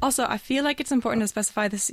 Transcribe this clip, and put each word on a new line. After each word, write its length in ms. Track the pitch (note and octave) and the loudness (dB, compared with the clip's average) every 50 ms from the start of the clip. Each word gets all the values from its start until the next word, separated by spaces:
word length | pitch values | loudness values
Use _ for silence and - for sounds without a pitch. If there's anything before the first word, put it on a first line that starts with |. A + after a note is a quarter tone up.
| B3+ | 0
Also, 220 | C4+ B3+ - A#3+ - | 0 2 0 0 0
I 80 | - | -2
feel 260 | G#3 - - C4 C#4 C#4+ | -4 -2 -2 0 0 2
like 160 | D4 C#4+ - | 0 0 -2
it's 120 | C#4+ - | -2 0
important 300 | C#4+ B3 - A3+ A#3+ A3+ G#3+ | 0 2 2 2 0 2 0
to 40 | |
specify 400 | G3+ - G#3+ G#3+ - - G#3+ G#3 | 0 -2 -2 -4 -2 -2 -2 -2
this 240 | G3+ G#3 G3 - - | 0 -2 -2 -4 -4